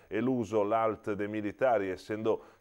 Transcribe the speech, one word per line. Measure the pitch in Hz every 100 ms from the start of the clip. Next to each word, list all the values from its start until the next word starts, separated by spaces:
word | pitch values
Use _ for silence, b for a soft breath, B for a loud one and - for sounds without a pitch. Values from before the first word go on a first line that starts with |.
| B
eluso | 107 123 127 101 110
l'alt | 101 113 113 101 110
dei | 101 104
militari, | 107 104 - 131 110 95
essendo | 90 - 107 113 101 B B